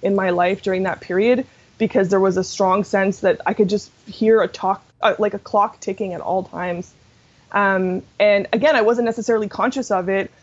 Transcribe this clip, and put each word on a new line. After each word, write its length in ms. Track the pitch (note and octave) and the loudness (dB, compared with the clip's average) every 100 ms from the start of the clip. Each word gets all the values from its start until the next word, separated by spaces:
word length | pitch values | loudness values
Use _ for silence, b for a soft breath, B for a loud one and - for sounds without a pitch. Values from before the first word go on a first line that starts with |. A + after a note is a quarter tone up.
in 140 | G3+ G3 | -2 0
my 140 | F#3+ | 0
life 320 | F3 F3+ G3 | 2 0 0
during 220 | G3+ F#3 | -2 -2
that 180 | F#3+ - | -2 -6
period 440 | - F#3 A3 B3 C4+ b b - | -4 0 2 2 -2 b b -4
because 300 | A3 A#3 F#3 | 0 0 2
there 120 | G3 | 2
was 160 | F#3+ F#3 | 2 0
a 60 | |
strong 420 | F#3 - F#3+ F#3+ G3 | -2 -2 0 0 0
sense 340 | G3 F#3+ F#3 | 0 0 0
that 200 | F#3+ D#3+ - | 0 0 0
I 80 | |
could 140 | G#3+ F#3+ | 0 0
just 240 | G3+ - _ - | -2 -6 _ -16
hear 340 | - A3 A3 | -2 4 4
a 60 | F3+ | 2
talk, 380 | - F#3+ G3 _ _ | -2 -4 -4 _ _
uh, 140 | A3 F#3+ | 0 0
like, 140 | G#3 | -2
a 60 | G3+ | -4
clock 420 | - G#3 G3+ - | -2 0 0 -2
ticking 320 | - F#3+ G3 | -8 -6 -6
at 80 | E3+ | -6
all 220 | - F#3 | -4 -4
times. 500 | F#3 E3 F3+ F3 - _ b b b b - | -4 -6 -6 -6 -10 _ b b b b -4
Um, 520 | G3+ G3 F#3+ F#3 F#3 - - | 0 2 2 0 -4 -6 0
and 260 | G#3 G3+ - | 2 2 0
again, 240 | A#3 C#4+ C#4 | 0 2 4
I 60 | |
wasn't 220 | G#3+ A#3+ A#3 | 2 2 0
necessarily 440 | A#3 A3 A3+ G#3 | -2 -2 0 -2
conscious 420 | - A3 C4+ A#3+ | -2 -2 -2 -2
of 160 | G3 F3+ | -2 0
it, 240 | G3 - b | -2 -4 b